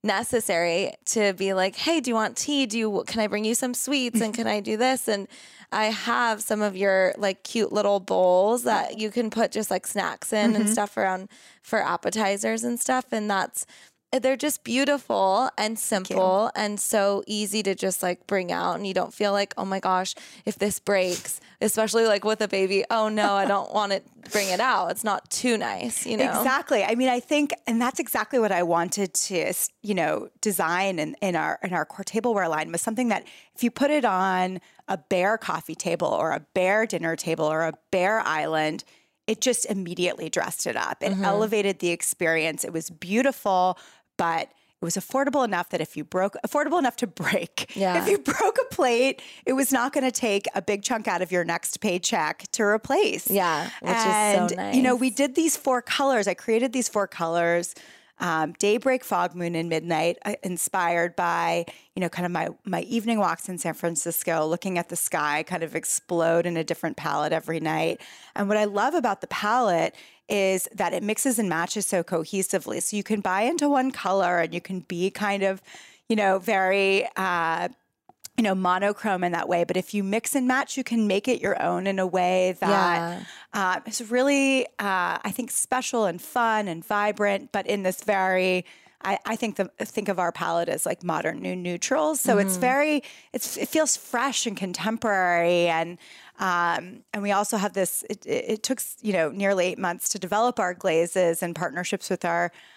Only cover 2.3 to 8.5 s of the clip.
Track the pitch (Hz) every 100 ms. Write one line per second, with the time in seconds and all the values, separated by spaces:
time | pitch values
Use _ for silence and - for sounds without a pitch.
2.3 | - - 285 254 226 220 196 - 226 214
3.3 | 208 220 233 254 240 - 277 247 233 220
4.3 | 220 220 208 208 214 254 262 - 202 190
5.3 | - - - - 208 214 208 240 240 240
6.3 | 214 - 214 208 185 196 190 185 - 202
7.3 | 190 - 233 208 214 202 202 190 185 185
8.3 | 180 202